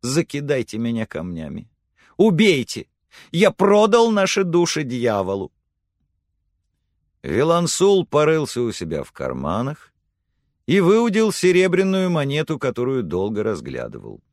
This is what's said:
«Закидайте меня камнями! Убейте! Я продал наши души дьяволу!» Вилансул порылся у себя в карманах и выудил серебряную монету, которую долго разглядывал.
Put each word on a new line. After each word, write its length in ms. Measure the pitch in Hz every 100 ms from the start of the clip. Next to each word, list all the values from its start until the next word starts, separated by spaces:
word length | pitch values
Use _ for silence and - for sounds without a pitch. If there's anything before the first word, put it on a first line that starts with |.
«Закидайте 760 | 117 139 165 143 143 139 113 110
меня 280 | 117 117 110
камнями! 600 | - 87 85 78 85 - _ _ _ _ _
Убейте! 720 | 214 165 220 156 117 - - _ _ - -
Я 200 | 165 202
продал 600 | - 202 208 214 226 233
наши 340 | 214 190 -
души 380 | 190 170 170 -
дьяволу!» 680 | 143 123 117 104 92 98 95 _ _ _ _ _ _ _ _ _ _ _ _ _ _ _ _ _
Вилансул 840 | - 87 151 170 170 - 190 196 170
порылся 560 | 143 151 160 143 117
у 100 | 120
себя 300 | 101 85 78
в 100 | 67
карманах 800 | - 65 65 69 92 127 151 _ _ _ _ _ _ _ _ -
и 140 | 180
выудил 520 | 175 220 233 202 220
серебряную 760 | 180 185 180 185 175 190 190 185
монету, 480 | 170 139 143 156 156
которую 440 | 135 113 123 135
долго 400 | 95 85 98 107
разглядывал. 800 | 107 95 67 62 58 58 52 53 _